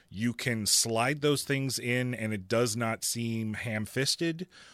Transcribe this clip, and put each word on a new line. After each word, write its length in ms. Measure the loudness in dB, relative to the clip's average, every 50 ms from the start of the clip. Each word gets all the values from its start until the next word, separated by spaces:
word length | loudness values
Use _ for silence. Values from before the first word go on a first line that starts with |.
| _ _
you 220 | -6 -2 0 0 0
can 320 | 0 -2 -2 -2 0 2
slide 580 | 2 4 4 4 2 2 2 2 2 0 2 2
those 200 | 2 2 2 0
things 340 | 0 0 0 0 -2 -2
in 380 | -2 -2 0 0 2 0 0 -2
and 180 | -2 -2 -2 -2
it 140 | -4 -2
does 300 | 0 2 4 4 2 2
not 280 | 0 0 -2 -2 -2 -2
seem 500 | -4 -2 -2 -2 -2 -2 -2 -2 -2 -4
ham-fisted 920 | -4 -4 -4 -2 -2 -4 -2 0 0 2 2 2 2 0 -2 -2 -2 -8 -12 -12 -18 -20 -20